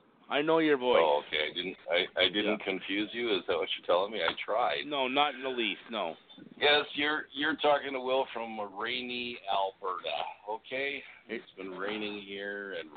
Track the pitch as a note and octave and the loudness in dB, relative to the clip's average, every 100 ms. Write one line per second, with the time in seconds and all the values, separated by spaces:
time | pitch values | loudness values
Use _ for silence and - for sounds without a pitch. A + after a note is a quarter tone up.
0 | _ _ - C3 D3+ D#3+ D#3+ C#3+ B2 G2 | _ _ -4 0 4 4 6 4 6 6
1 | D#2+ D2 D2+ D2+ D2+ D2 F2+ - - F2 | 6 4 2 -2 -2 -2 -6 -6 0 0
2 | F#2 - F#2 F#2+ G#2 G#2 G2+ F#2 - G2 | 2 2 2 4 0 0 -2 -4 -2 -4
3 | G#2 A2+ A#2+ F#2+ E2 F2 - - - F2+ | -4 -4 -2 0 0 0 -2 -2 2 4
4 | G2+ A2 D#2+ D#2 - G#2+ A#2+ D2 C#3 D3 | 4 0 -2 -2 -2 0 2 0 -2 -2
5 | C3 C3+ D3 B2+ C3 B2 A2 F2+ - A#2 | 0 2 2 0 -4 -2 -2 -4 -6 -4
6 | F2 D#2 - - - - C3+ D3 - C3+ | -4 -6 -14 -20 -20 0 4 4 2 -2
7 | D3 D3+ - C3+ D3+ D3 D3+ C#3+ B2+ C3+ | 0 0 -4 -4 -2 2 4 4 2 -4
8 | B2+ C3 B2 A#2 A2+ A2 G#2 F#2+ A2 B2+ | 0 2 0 -4 -6 -6 -8 -6 -4 -4
9 | B2 B2 A#2+ A#2+ G2 G2 G2 - F#2+ F2+ | -4 -6 -6 -8 -2 0 0 -4 -6 -4
10 | E2 D2+ D#2+ - G2+ G#2+ - C3 C#3 C#3 | -4 -4 -6 -8 -8 -8 -6 -4 -4 -6
11 | - - - A2+ - - F#2+ F2+ G2 G#2+ | -10 -18 -10 -10 -10 -12 -10 -6 -4 -4
12 | G#2+ G#2 G2+ G2 G2+ G2+ G2 F2+ D#2 | -4 -6 -8 -8 -6 -6 -8 -8 -8